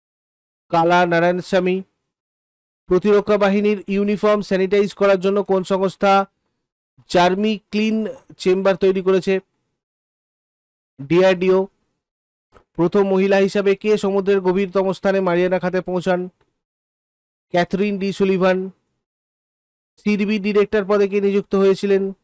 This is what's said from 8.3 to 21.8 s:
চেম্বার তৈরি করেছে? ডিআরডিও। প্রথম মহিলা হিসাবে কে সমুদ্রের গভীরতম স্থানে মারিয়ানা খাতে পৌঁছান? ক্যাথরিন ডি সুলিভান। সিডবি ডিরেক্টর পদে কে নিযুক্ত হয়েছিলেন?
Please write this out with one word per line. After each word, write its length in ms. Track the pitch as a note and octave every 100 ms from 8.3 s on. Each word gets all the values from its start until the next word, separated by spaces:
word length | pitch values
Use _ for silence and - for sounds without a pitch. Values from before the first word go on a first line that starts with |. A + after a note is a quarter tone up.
| -
চেম্বার 400 | F#3 F#3 G3 F#3
তৈরি 260 | G3 F#3+
করেছে? 380 | F#3 F#3+ F3+ F#3+ - _ _ _ _ _ _ _ _ _ _ _ _ _ _ _
ডিআরডিও। 680 | C#3 E3+ F#3+ F#3 F#3 F#3 G3 _ _ _ _ _ _ _ _ _ _
প্রথম 300 | - E3+ G3+
মহিলা 340 | G3 F#3+ G3 G3
হিসাবে 400 | G3 G#3 G3 G3
কে 220 | G#3+ G#3+
সমুদ্রের 420 | G3 G3 F#3+ G3
গভীরতম 520 | F#3 F3+ G3 G3 F#3+
স্থানে 280 | F3+ G3+ G3
মারিয়ানা 380 | F#3+ F3 F3+ F#3
খাতে 220 | F3+ F#3
পৌঁছান? 480 | F3+ F3+ F3 F3+ F3+ _ _ _ _ _ _ _ _ _ _ _ _
ক্যাথরিন 480 | F3 F3 F3+ G#3 G3+
ডি 140 | G3
সুলিভান। 580 | F#3 G3 F#3+ F#3 F#3 F#3+ - _ _ _ _ _ _ _ _ _ _ _ _
সিডবি 420 | G#3 G#3 G3+ G#3+
ডিরেক্টর 460 | G3 G#3 G3+ A3 F#3+
পদে 200 | G#3 G3+
কে 120 | G3+
নিযুক্ত 340 | G3+ G3 G3
হয়েছিলেন? 580 | G3 G3 F#3+